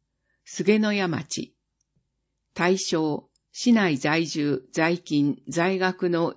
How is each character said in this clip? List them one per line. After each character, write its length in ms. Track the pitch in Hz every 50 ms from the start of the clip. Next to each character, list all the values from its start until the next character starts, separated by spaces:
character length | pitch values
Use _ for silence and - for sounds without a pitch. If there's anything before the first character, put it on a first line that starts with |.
| _ _ _ _ _ _ _ _ _
菅 340 | - - - 165 185 214 214
野 140 | 214 208 208
谷 140 | 202 190 175
町。 460 | 151 - 143 - - - - - _ _ _ _ _ _ _ _ _ _ _ _ _ _ _ _ _ _ _ _ _
対 220 | - 170 180 190 185
象、 520 | - - 180 160 160 156 147 - - _ _ _ _ _
市 200 | - - - 240
内 260 | 233 226 196 175 147 131
在 280 | - 147 156 165 165
住、 420 | 147 - 156 147 147 139 - - -
在 260 | - 160 160 170 175 175
勤、 460 | - - 156 147 143 143 - - - -
在 300 | 147 170 170 190 190 185
学 320 | 185 185 185 - 185 175
の 240 | 170 165 170 - -